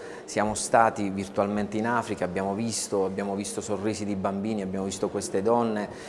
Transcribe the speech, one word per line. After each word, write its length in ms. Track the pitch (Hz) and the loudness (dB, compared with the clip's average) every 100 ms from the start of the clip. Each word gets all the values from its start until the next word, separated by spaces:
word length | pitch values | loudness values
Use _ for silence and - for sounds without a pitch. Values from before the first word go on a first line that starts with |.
| - - - | -12 -12 -4
Siamo 300 | 107 107 110 | 0 0 0
stati 540 | - 120 113 - 98 | 4 6 6 4 -2
virtualmente 680 | 98 95 - 101 104 101 110 | -2 -2 0 2 0 0 0
in 100 | 113 | 0
Africa, 380 | 120 110 101 90 | 0 0 -2 -2
abbiamo 280 | 95 98 | 0 0
visto, 520 | 98 117 107 - 104 95 | 0 -2 -2 0 2 2
abbiamo 280 | 98 101 | 0 -2
visto 280 | 98 101 - | -2 -4 -4
sorrisi 420 | 98 98 107 107 | -4 -2 -2 -2
di 120 | 104 98 | -2 0
bambini, 440 | 98 98 107 110 | 0 0 -2 -2
abbiamo 220 | 95 95 | -2 -2
visto 240 | 98 - 98 | -2 -2 -2
queste 340 | 104 - 98 | -2 -2 0
donne, 460 | 101 120 117 107 101 - | 4 4 4 0 -4 -8